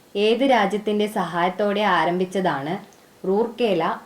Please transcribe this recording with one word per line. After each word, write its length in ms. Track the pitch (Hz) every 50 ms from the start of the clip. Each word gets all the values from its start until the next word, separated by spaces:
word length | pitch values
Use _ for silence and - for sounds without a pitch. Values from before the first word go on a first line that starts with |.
| - - - 202
ഏത് 320 | 208 214 233 233 269 269
രാജ്യത്തിന്റെ 560 | 254 220 202 190 208 208 208 214 208 208 208
സഹായത്തോടെ 720 | 208 208 208 180 165 170 170 175 185 185 - 208 208 196 208
ആരംഭിച്ചതാണ് 1000 | 214 196 180 165 160 170 175 180 185 185 185 196 185 175 147 139 139 151 185 208 - - - - - - - - -
റൂർക്കേല 680 | 185 196 208 233 226 226 - 247 220 190 160 160 202 226 - -